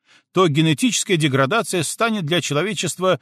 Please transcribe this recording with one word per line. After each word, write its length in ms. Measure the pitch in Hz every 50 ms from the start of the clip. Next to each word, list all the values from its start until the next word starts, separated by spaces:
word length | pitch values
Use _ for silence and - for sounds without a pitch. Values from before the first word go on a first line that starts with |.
| _ _ _ _ _ _
то 140 | - 170 190
генетическая 720 | 170 135 156 160 160 156 - - 254 - - - - 190
деградация 680 | 160 151 147 131 135 135 131 202 233 202 - - 180 147
станет 420 | - - - 220 233 220 208 170
для 160 | 143 170 170
человечества 760 | - - 143 143 175 214 208 - - 156 - - 180 185 175 -